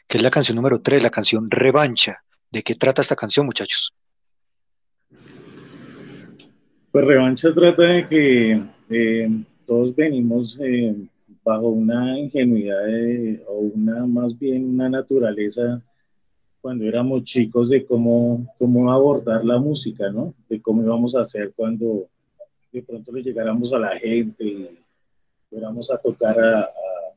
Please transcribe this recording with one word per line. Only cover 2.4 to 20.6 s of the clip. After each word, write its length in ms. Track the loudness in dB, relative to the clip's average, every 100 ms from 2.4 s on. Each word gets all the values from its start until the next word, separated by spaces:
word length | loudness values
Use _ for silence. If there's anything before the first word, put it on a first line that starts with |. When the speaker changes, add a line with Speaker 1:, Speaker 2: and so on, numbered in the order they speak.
| _
Speaker 1:
¿De 120 | -8
qué 120 | -6
trata 260 | 0 2 2
esta 160 | 0 -2
canción, 300 | 0 0 0
muchachos? 480 | -4 -4 -4 -6 -10 _ _ _ _ _ _ _ _ _ _ _ _ -20 -20 -20 -20 -20 -20 -20 -20 -20 -20 -20 -20 -20 _ _ _ _
Speaker 2:
Pues 160 | 2 6
Revancha 480 | 6 6 2 2
trata 300 | 4 4 6
de 200 | 4 4
que, 580 | 2 2 4 4 4 2 -2 -14 -6
eh, 400 | -2 0 0 -2 -4 -6 _
todos 320 | -2 0 2 0
venimos, 640 | 0 0 0 0 -4 -6
eh, 340 | -2 0 -2 -4 -10 _ _ _
bajo 260 | -2 0 0
una 500 | 0 0 0 -2 -4
ingenuidad 680 | -4 0 2 2 0 -2
de, 580 | -2 -2 -2 -2 -4 -6 -8
o 140 | -6 -4
una, 300 | -2 -2 -2
más 340 | -2 -2 -2 -4
bien 300 | -4 -2 -2
una 220 | -2 -2
naturaleza 920 | -2 -2 0 0 -2 -4 -2 -4 -4 -10 _ _ _ _ _ _ _
cuando 240 | -10 -6
éramos 380 | -4 -2 -2 -2
chicos 480 | -2 -2 0 0 2
de 160 | 2 2
cómo, 680 | 0 2 2 2 -2 -6 -4
cómo 340 | 2 4 4
abordar 500 | 4 4 2 0 -2
la 160 | 0 0
música, 520 | 0 -2 -6 -6 -6
¿no? 240 | -4 -8 -10 _
De 100 | -6